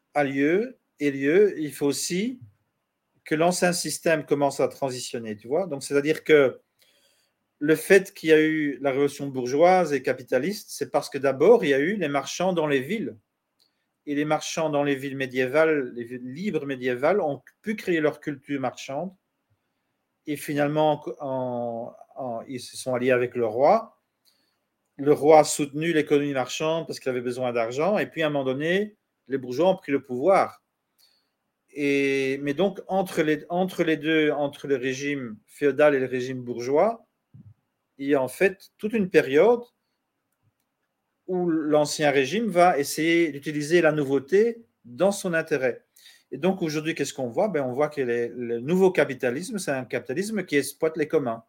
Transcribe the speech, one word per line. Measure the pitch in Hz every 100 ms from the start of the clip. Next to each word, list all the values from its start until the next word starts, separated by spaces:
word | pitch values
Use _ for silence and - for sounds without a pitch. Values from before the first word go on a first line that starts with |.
| _
a | 147
lieu, | 139 139 143 190 254 - _ -
aient | 147
lieu, | 139 139 180 202 151
il | 147
faut | - 143
aussi | 135 - 175 240 254 - _ _ _ _ _ _ _ -
que | 156
l'ancien | 175 175 180
système | 175 151 - 175 156 -
commence | 143 139 139
à | 123
transitionner, | - 139 127 - 123 113 104
tu | 117
vois. | 156 190
Donc, | 139
c'est-à-dire | - 143 147 156
que | - 151 131 - _ _ _ _ _ _ _ _ _ -
le | 147 156
fait | - 190 190
qu'il | - 165
y |
a | 156
eu | 156 156 147 120
la | 139
révolution | 135 143 143 143
bourgeoise | 127 123 139 175 185 160
et | 135
capitaliste, | 135 131 127 127 160 208 -
c'est | - 135
parce | 147 -
que | 139
d'abord, | 135 131 175 240 156
il |
y |
a | 135
eu | 160 214
les | 151
marchands | 139 135 - 185
dans | 170 151
les | 139
villes. | 135 220 147 107 _ _ _ _ _ _ _ _ 147
Et | 143
les | 151
marchands | 151 - 170 156
dans | 143
les | 143 135
villes | 139 135
médiévales, | 131 127 127 147 160 151 123
les | 117 117
villes | 123 127
libres | 143 202 156 139
médiévales, | 131 127 123 151 202
ont | 156 135 - _
pu | 208 214
créer | 190 165
leur | 151 -
culture | 160 139 - 139
marchande. | 127 - - 139 185 - _ _ _ _ _ _ _ _ _ _ -
Et | 147
finalement, | - 143 147 151 156 151 - -
en, | 139 131 127 120 120 117 120 - - -
en, | 127 113 -
ils | 127
se | - -
sont | 131 123
alliés | 127
avec | 123 123 120
le | 113
roi. | 117 147 220 220 _ _ _ _ _ _ _ _ _ _ -
Le | 139
roi | 147 147 156
a |
soutenu | 147 - 139 147 165
l'économie | 156 147 147 143
marchande | 135 120 - 160 165 160
parce | 127
qu'il | 135
avait | 127
besoin | 123 120 127
d'argent. | 117 113 131 175 202
Et | 135
puis, | 160
à | 156
un |
moment | 143 131
donné, | 131 160 190 208 - _ _ -
les | 135
bourgeois | 123 127 185
ont | -
pris | -
le | 139
pouvoir. | 135 123 165 180 107 - _ _ _ _ _ _ _ _ _ _ _
Et, | 143 143 139 139 139 135 139
mais | 143
donc, | 143 190 185 -
entre | 190 190 170
les, | 156 151 -
entre | 175 190 180
les | 160 151
deux, | 151 160 151
entre | 147 143 - 143
le | 135
régime | 131 131 143 143 120 107 _
féodal | - 143 131 151
et | 135
le | 127
régime | 127 127 127
bourgeois, | 120 117 123 147 208 233 _ _ _ - - - _ _ _ -
il | 139
y | 143
a |
en | 127
fait | - 196 190 - _
toute | 214
une | 226 185
période | 156 139 143 214 240 - _ _ _ _ _ _ _ _ _ _ _ _ _ _ _ -
où | 180 175
l'ancien | 160 151 151 147 - 147
régime | 139 131 202 226
va | 175 180 143
essayer | - 160 160 170 165
d'utiliser | 139 156 151 147 175
la | 156
nouveauté | 151 135 139 135 196 233 233 - _
dans | 120 123 190
son | 202 185 165
intérêt. | 160 143 127 - _ _ - - _
Et | 151
donc | 175 190
aujourd'hui, | 160 156 156 156
qu'est-ce | 139
qu'on | - 123
voit ? | 131 208
Ben, | 156
on | 127
voit | 123 151
que | 143
les, | 123 120 120
le | 120 117 117
nouveau | 131 185 185
capitalisme, | 170 160 131 127 135 190 208
c'est | 160
un | 131 127
capitalisme | 123 - 143 208 214
qui | - 143
exploite | 139 - 160 160
les | 143
communs. | 156 127 113